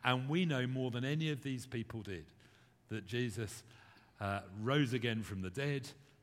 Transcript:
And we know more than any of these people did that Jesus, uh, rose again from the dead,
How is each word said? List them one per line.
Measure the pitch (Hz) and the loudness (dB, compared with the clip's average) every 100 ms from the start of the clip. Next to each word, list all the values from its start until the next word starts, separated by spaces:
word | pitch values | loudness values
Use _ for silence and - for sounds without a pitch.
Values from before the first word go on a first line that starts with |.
And | 131 127 131 | 6 4 4
we | 165 180 | 2 4
know | 135 127 | 2 2
more | 131 127 | 0 0
than | 123 | 0
any | 131 156 160 | 0 0 0
of | 143 | -2
these | 139 127 - | -2 -4 -4
people | 117 117 117 | -4 -4 -6
did | 101 90 76 - - - - _ - | -6 -8 -8 -20 -20 -20 -20 _ -6
that | 107 92 | -6 -2
Jesus, | 120 123 107 104 - - - - - - - | 0 0 -2 -6 -6 -16 -20 -20 -20 -20 -4
uh, | 101 101 95 98 | 0 0 -2 -4
rose | 110 143 135 | 2 4 4
again | 123 117 110 | 2 2 0
from | 104 101 | -2 -4
the | 92 | -4
dead, | 92 139 143 123 - - - | -2 -2 -2 -4 -14 -20 -20